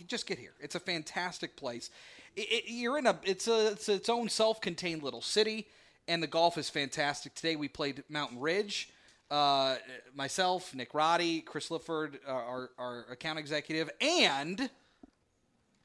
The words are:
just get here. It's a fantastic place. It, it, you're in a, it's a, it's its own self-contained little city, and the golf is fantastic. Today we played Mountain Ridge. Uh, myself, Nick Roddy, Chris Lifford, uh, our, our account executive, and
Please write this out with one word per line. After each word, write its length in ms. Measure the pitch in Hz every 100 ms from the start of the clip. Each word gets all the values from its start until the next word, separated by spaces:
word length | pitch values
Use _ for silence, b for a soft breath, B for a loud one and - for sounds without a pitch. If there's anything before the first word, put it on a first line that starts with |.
| 170
just 200 | 240 -
get 120 | 147
here. 140 | 110 -
It's 140 | 147 175
a 40 |
fantastic 800 | - 170 151 185 180 - 160 -
place. 320 | 131 120 - B B B B -
It, 100 | 208
it, 140 | 226 -
you're 260 | 233 240 294
in 80 | 240
a, 140 | 170
it's 260 | 190 185 233
a, 220 | 226 214
it's 180 | 208 -
its 180 | 196 208
own 220 | 240 226
self-contained 760 | - 220 214 190 170 180 160
little 180 | 139 117
city, 460 | - 208 214 220 - b b b -
and 160 | 170
the 40 | 156
golf 300 | 165 170 165
is 120 | 135
fantastic. 680 | 151 135 - 143 143 139 -
Today 220 | 165 156
we 100 | 143
played 340 | - 143 135 -
Mountain 320 | 151 135 120
Ridge. 520 | 147 190 208 - - b b b -
Uh, 460 | 147 143 139 135 123 104 123 - 139
myself, 580 | 139 - 185 185 -
Nick 200 | 131 120
Roddy, 480 | 147 160 170 170 165
Chris 280 | - 151 -
Lifford, 480 | 165 - 156 151 139 139
uh, 60 |
our, 380 | 131 120 127 127 -
our 260 | 123 120 117
account 280 | 127 160 156
executive, 500 | 147 151 147 160 156 -
and 720 | 277 349 190 139 151 190 262 - _ _ - _ _ _ _ _ _ _